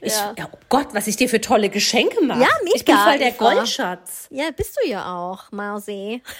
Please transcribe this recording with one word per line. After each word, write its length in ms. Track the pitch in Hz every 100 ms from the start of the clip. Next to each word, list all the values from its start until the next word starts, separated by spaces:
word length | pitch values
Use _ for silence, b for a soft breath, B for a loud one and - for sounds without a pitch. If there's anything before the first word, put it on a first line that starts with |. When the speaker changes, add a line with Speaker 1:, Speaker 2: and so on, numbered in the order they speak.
Speaker 1:
Ich, 140 | 226
Speaker 2:
Ja. 200 | 214 202 214
Speaker 1:
ja, 100 | 156
oh 60 | - -
Gott, 160 | - 285
was 140 | 208 214
ich 80 | 202
dir 120 | 247
für 140 | 220
tolle 260 | 220 220 202
Geschenke 560 | 202 - 233 330 466
mache. 160 | 285 233
Speaker 2:
Ja, 80 | 277 622
mega, 120 | 359 -
Speaker 1:
Ich 80 | -
bin 100 | 214
voll 220 | 208 285
der 100 | 247
Speaker 2:
Eva. 180 | 226 226
Speaker 1:
Goldschatz. 760 | - 233 - 190 180 - - -
Speaker 2:
Ja, 140 | 269 320 285
bist 220 | 440 587
du 60 | 392
ja 260 | 196 -
auch, 380 | 180 175 185 -
Mausi. 680 | 202 202 208 202 202 202 247 - B